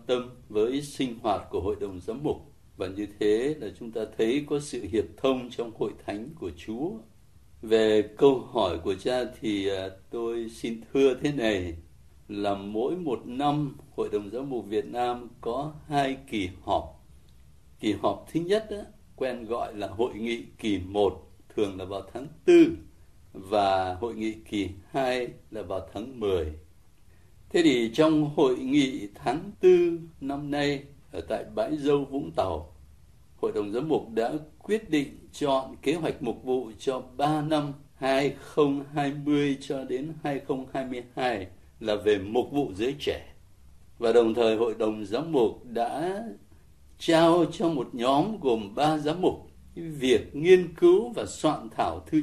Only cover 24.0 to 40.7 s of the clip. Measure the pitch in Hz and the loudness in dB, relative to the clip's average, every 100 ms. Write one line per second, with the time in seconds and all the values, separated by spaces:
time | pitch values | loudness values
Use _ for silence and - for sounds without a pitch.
24 | 117 110 110 107 - 104 90 - - 139 | -6 -4 -4 -6 -6 -4 -4 -6 -8 -2
25 | 131 127 120 - - 107 90 95 - 101 | 0 0 -4 -10 -14 -12 -6 -8 -6 -10
26 | 123 127 104 92 78 78 - - - - | -10 -4 0 0 -2 -8 -18 -20 -20 -20
27 | - - - - - 175 160 123 113 113 | -20 -20 -20 -20 -2 4 6 4 2 4
28 | 156 156 147 156 135 127 131 147 131 117 | 4 4 2 4 4 2 2 4 4 0
29 | 101 - - 147 202 - 180 180 175 170 | -10 -8 -4 -4 -6 4 6 8 6 0
30 | 156 - 139 143 143 143 143 147 - - | -8 -10 -8 -6 -4 0 0 -2 -6 -20
31 | - - - 107 - 107 127 151 139 143 | -14 -10 -6 -6 -4 -2 -2 0 2 2
32 | 135 135 160 160 92 78 78 - - - | 0 -6 -4 -2 -2 -2 -8 -18 -20 -20
33 | - - - - 110 107 104 113 156 120 | -20 -20 -18 -6 -4 -2 -2 -4 0 -2
34 | 113 113 226 151 - - - 214 - 151 | -2 -2 -2 -4 -10 -12 -4 -4 0 -2
35 | 139 - - - 143 135 131 - 135 165 | -2 -10 -16 -4 0 0 -2 -4 -2 0
36 | 147 - 120 - 127 127 110 104 - 127 | -2 -2 -4 -4 -2 -2 -2 -6 -4 -4
37 | - - 143 156 151 151 147 139 - - | -6 -2 0 2 2 0 0 -8 -16 -4
38 | 135 135 143 - - - 143 139 139 151 | 0 2 0 -4 -4 2 4 2 -4 -2
39 | 139 147 143 147 143 135 - 135 127 127 | -2 -2 2 2 2 0 -4 -6 -4 -4
40 | 156 156 151 135 - 135 131 | -6 -6 -4 -4 -4 -4 -4